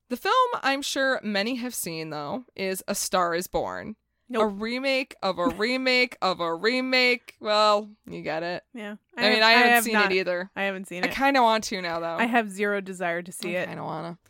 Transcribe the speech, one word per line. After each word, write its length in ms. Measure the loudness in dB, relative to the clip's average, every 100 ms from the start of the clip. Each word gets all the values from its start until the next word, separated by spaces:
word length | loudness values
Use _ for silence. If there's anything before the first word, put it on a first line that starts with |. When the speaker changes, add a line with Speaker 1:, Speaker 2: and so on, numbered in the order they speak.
| -10
Speaker 1:
The 80 | -4
film 320 | 0 2 2 0
I'm 200 | 0 -2
sure 380 | -2 -2 0 0
many 320 | -2 -2 -2 -4
have 180 | -6
seen, 360 | -6 -6 -6 -8
though, 340 | -8 -6 -8 -10
is 280 | -6 -4 -4 -4
A 80 |
Star 400 | -4 0 2 2
Is 120 | 0 -2
Born. 500 | -2 -2 -6 -8 -12 _ _ -6
Speaker 2:
Nope. 140 | 0
Speaker 1:
A 40 | 0
remake 680 | 0 -4 -2 0 0 -2 -4
of 160 | -4 0
a 100 | 0
Speaker 2:
<laughs> 80 | 0
Speaker 1:
remake 600 | 0 0 2 2 2 0
of 200 | -2 0
a 140 | -2
remake. 800 | 0 0 0 2 2 4 2 -2 -10
Well, 500 | 0 4 4 4 0 -14 -14
you 140 | -10
get 220 | -6 -4
it. 220 | -4 -6 -10
Speaker 2:
Yeah. 220 | -12 -12 -12 _ 0
Speaker 1:
I 100 | 2
Speaker 2:
I 40 |
Speaker 1:
mean, 80 | 6
Speaker 2:
have, 40 |
Speaker 1:
I 40 | 6
Speaker 2:
I 40 |
Speaker 1:
haven't 200 | 8 8
Speaker 2:
have 120 | 6
Speaker 1:
seen 80 | 4
Speaker 2:
not, 180 | 2 2
Speaker 1:
it 40 | 2
either. 340 | 0 -2 -4 -4
Speaker 2:
I 60 |
haven't 220 | -4 -4 -8
seen 140 | -4
Speaker 1:
I 40 | -4
Speaker 2:
it. 60 |
Speaker 1:
kinda 260 | 0 2 4
want 220 | 4 4
to 160 | 0 -4
now, 200 | -4 -4
though. 160 | -4 -2
Speaker 2:
I 60 | 0
have 240 | 2 0
zero 300 | -2 -2 -2
desire 400 | -4 -6 -4 -4
to 100 | -6
see 240 | -10 -6 -4
Speaker 1:
I 40 |
Speaker 2:
it. 60 | -4
Speaker 1:
kinda 160 | -6
wanna. 340 | -8 -8 -8 -12 _